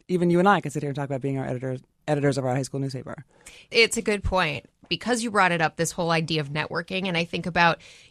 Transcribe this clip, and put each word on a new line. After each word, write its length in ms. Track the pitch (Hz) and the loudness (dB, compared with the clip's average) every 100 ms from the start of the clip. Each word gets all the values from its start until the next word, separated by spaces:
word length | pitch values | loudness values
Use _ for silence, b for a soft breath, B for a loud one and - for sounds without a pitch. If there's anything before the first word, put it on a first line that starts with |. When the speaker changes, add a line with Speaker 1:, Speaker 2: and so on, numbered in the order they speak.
| - | -4
Speaker 1:
even 220 | 175 175 | 0 4
you 100 | 175 | 4
and 80 | 196 | 6
I 140 | 190 | 4
can 100 | 147 | 2
sit 120 | 147 | -6
here 60 | 147 | -6
and 60 | 139 | -6
talk 100 | 139 | -4
about 160 | 135 | -4
being 160 | 139 135 | -4 -4
our 80 | 131 | -4
editors, 360 | 127 131 127 _ _ - | -6 -6 -8 _ _ -2
editors 300 | 147 139 139 | 0 2 2
of 80 | 127 | 0
our 100 | 127 | -2
high 60 | |
school 160 | 131 139 | -2 -4
newspaper. 460 | 139 127 131 139 - B B B B | -6 -6 -12 -14 -16 B B B B
Speaker 2:
It's 260 | 233 226 233 | 4 4 2
a 40 | |
good 220 | 226 208 | -2 -2
point. 420 | - 185 160 139 - _ - | 0 0 0 -2 -10 _ -8
Because 320 | 170 220 240 | -6 -2 -2
you 80 | 233 | 0
brought 200 | 208 185 | 4 4
it 80 | 170 | 4
up, 160 | 160 - | 0 0
this 160 | 165 | -4
whole 200 | - 170 | -2 0
idea 280 | 165 160 160 | 0 0 -2
of 80 | 143 | -2
networking, 580 | 151 151 160 170 190 190 | -4 -4 -6 -6 -4 -2
and 80 | 170 | -2
I 80 | 170 | -2
think 200 | 170 175 | -4 -4
about 360 | 175 170 - B B B | 2 4 2 B B B